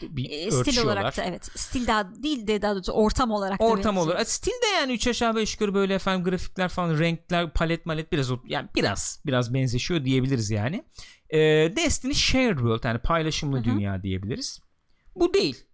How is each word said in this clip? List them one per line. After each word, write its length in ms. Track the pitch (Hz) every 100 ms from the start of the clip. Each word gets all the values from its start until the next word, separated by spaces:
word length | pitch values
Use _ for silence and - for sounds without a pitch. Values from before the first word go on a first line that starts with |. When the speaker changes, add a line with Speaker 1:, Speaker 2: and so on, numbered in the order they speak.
Speaker 1:
Bir 280 | - 147 127
Speaker 2:
E, 220 | 147 185
stil 80 | 143
Speaker 1:
örtüşüyorlar. 340 | - 247 220
Speaker 2:
olarak 240 | 202 202 -
da 60 |
evet. 220 | 180 175 - -
Stil 320 | - 262 233
daha 360 | 214 190 -
değil 240 | 285 277 208
de 140 | 208
daha 140 | 208 196
doğrusu 160 | -
ortam 400 | - 214 - 247
olarak 280 | 208 196 190
da 40 |
Speaker 1:
Ortam 320 | 226 214 214 190
Speaker 2:
evet. 80 | 160
Speaker 1:
olarak. 200 | 175 226
Stil 220 | - -
de 160 | 494 453 370
yani 140 | 269
üç 140 | 240 254
aşağı 280 | 226 233 226
beş 180 | 214
yukarı 200 | - 208
böyle 200 | 196 196
efendim 300 | 190 196 185
grafikler 460 | 180 180 - - 180
falan, 300 | - 170 156
renkler, 540 | 170 165 - 175 170
palet 320 | - 165 165 165
malet 260 | 156 156
biraz 200 | 160 127
o, 80 | 127 -
yani 240 | 143 - -
biraz, 460 | 143 98 - - 143
biraz 280 | 127 117
benzeşiyor 520 | 131 131 123 - 175 131
diyebiliriz 460 | 131 131 131 104
yani. 320 | 107 113 202 - - - - -
Ee, 100 | 156 156 156 160 226
Destiny 380 | 294 - 254
shared 440 | 294 - 262 254 156
world 260 | 117 110
yani 160 | 127 113
paylaşımlı 580 | - 165 160 151 147 135
Speaker 2:
Hı 40 |
hı. 20 | 117
Speaker 1:
dünya 380 | 104 98 95
diyebiliriz. 560 | 95 92 98 180 277 - - _ _ _ - 370
Bu 180 | 349
değil. 300 | 392 165 123 -